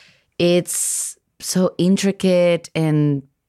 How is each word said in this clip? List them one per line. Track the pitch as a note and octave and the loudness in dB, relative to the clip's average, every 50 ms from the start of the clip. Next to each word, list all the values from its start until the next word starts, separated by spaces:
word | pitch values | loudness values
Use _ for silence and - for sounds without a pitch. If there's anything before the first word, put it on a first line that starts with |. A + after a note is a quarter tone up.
| - _ _ _ _ _ _ - | -20 _ _ _ _ _ _ -2
it's | E3+ F3 F3 F3+ F3 - - - - - - - - - - _ _ _ _ - | 0 2 2 2 0 -2 -6 -6 -6 -6 -6 -6 -8 -10 -12 _ _ _ _ -16
so | - - - F#3 F#3 F3 - - | -10 -4 -2 0 0 0 0 0
intricate | E3+ F3+ G3 F#3+ - G3 F#3+ - - F#3 F3+ F3+ F3 F3 E3+ E3 E3+ - - | 0 2 2 2 0 -2 -2 0 0 2 2 4 4 2 2 0 -4 -6 -4
and | D#3+ D#3+ D#3 D3+ D3+ D3 D3 C#3+ C#3 C3+ _ _ _ _ | -2 0 0 2 2 2 0 0 -2 -6 _ _ _ _